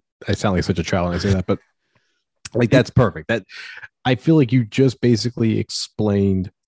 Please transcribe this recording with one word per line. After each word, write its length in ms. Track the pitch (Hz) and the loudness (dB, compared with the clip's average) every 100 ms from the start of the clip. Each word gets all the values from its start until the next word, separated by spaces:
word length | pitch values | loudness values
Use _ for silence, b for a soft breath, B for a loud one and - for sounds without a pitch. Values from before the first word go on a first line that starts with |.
| _ _ - | _ _ -6
I 60 | |
sound 220 | 98 107 90 | -2 0 0
like 80 | |
such 160 | - 90 | 0 -2
a 40 | |
child 260 | 85 98 87 | -2 -2 -2
when 60 | 87 | -2
I 40 | |
say 120 | 95 | 0
that, 140 | 92 - | 0 0
but, 140 | 98 _ _ _ _ _ _ _ _ - 117 | -6 _ _ _ _ _ _ _ _ -10 -2
like, 160 | 120 | 2
that's 180 | 131 120 | 2 2
perfect. 380 | - 113 82 82 | 2 2 0 -6
That, 160 | 113 - B B B B _ - | -6 -6 B B B B _ -2
I 100 | 123 | -2
feel 200 | - 160 | 2 2
like 160 | 123 | 4
you 120 | 127 113 | 0 0
just 360 | - 135 - | 2 2 2
basically 580 | 123 113 123 117 113 107 | 2 2 0 -2 -2 -2
explained. 880 | 107 - - - 107 101 98 95 90 - | -4 -8 -12 -4 0 2 2 0 -4 -12